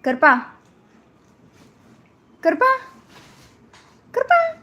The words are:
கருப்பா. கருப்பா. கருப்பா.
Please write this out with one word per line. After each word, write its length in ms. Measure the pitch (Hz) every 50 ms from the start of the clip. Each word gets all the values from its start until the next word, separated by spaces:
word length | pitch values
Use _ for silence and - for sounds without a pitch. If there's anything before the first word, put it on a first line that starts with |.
| -
கருப்பா. 260 | 262 262 254 311 294 254 247 - - - _ _ _ _ _ _ _ _ _ _ _ _ _ _ _ _ _ _ _ _ _ - _ _ _ _ _ - _ _ _ _ _ _ _ _ _ -
கருப்பா. 260 | 320 330 302 494 523 523 523 - - - - _ _ - - - - - _ - _ _ _ _ _ _ - _ _ _ _ _ _ -
கருப்பா. 260 | 480 - - 698 679 659 659 640 -